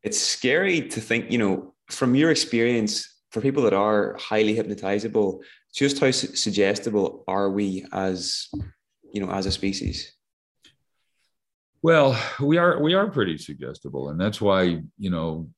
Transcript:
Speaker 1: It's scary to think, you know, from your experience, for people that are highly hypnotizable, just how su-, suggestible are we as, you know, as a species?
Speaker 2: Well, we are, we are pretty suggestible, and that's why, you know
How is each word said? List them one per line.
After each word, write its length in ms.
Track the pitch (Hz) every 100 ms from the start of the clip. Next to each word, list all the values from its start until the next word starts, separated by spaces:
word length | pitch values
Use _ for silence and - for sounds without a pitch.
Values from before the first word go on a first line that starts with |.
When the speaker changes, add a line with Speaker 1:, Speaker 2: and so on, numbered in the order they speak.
Speaker 1:
It's 160 | 107 -
scary 680 | - - 123 147 190 185 -
to 120 | -
think, 280 | - 117 -
you 60 | 120
know, 380 | 101 95 - _ _
from 240 | - 127
your 160 | 131 160
experience, 760 | 156 - 117 117 120 107 107 - _ _
for 80 | 110
people 220 | 135 143
that 100 | 117
are 440 | 95 104 107 - -
highly 380 | - 107 107 110
hypnotizable, 840 | 110 101 95 104 110 107 101 92 - - _
just 280 | - 139 139
how 100 | 135
su-, 240 | 127 -
suggestible 880 | - 110 98 98 104 120 104 95 - -
are 200 | 95 98
we 380 | 98 101 95 -
as, 560 | 95 95 92 - - - 98 - _ _ _ -
you 120 | 104
know, 60 | 95
as 160 | 95 95
a 60 |
species? 600 | 95 95 95 101 - - _ _ _ _ _ _ _ _ _ _ _ _ _ _ _ _ _
Speaker 2:
Well, 400 | 160 160 135 117 - -
we 180 | 143 165
are, 220 | 175 -
we 140 | 151
are 140 | 190 208
pretty 300 | 147 95 78
suggestible, 720 | - 71 62 - 69 67 69
and 120 | 80
that's 200 | 98 104
why, 420 | 101 95 90 82 - _
you 120 | 98
know 380 | 85 80 80 80